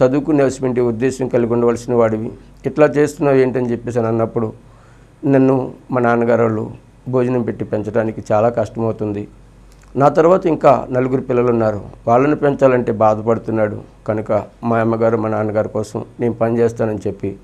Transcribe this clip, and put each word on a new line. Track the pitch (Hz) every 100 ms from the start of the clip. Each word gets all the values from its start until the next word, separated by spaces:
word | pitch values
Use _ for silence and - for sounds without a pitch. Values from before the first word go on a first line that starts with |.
చదువుకునే | 127 143 135 147 135
సిమెంట్ | - 131 123
ఉద్దేశం | 123 110 131 131 127
కలిగి | 123 117
ఉండవలసిన | 120 120 117 117
వాడివి, | 120 113 110 117 - - - 131
ఇట్లా | 147 147
చేస్తున్నావు | 135 147 147 143 135
ఏంటని" | 131 123 123
చెప్పేసి | 117 120 117
అని | 113
అన్నప్పుడు, | 113 113 - 110 - - - - - - - 151
నన్ను | 135 131 131 135 - -
మా | 127
నాన్నగారు | 120 117 117 113
వాళ్ళు | 113 110 117 110 - - -
భోజనం | 127 123 123
పెట్టి | 110 101
పెంచడానికి | 107 107 104 113 110 107 -
చాలా | 107 113
కష్టమవుతుంది. | 117 104 117 113 107 107 104 104 - - - - - - 127
నా | 143
తర్వాత | 139 160 185 175
ఇంకా | 151 151 117 -
నలుగురు | 127 127 131
పిల్లలు | - 123 123
ఉన్నారు, | 117 110 104 - - -
వాళ్ళని | 120 139 147
పెంచాలంటే | 143 135 135 123 117
బాధపడుతున్నాడు. | 107 110 107 110 113 - 113 107 104 - - -
కనుక | 107 107 107 - -
మా | 117 113
అమ్మగారు, | 113 113 113 113
మా | 110
నాన్నగారి | 107 107 104 104
కోసం | 110 107 110 - -
నేను | 120
పని | 117 113 117
చేస్తానని | 117 117 113 104 104
చెప్పి, | 95 98 98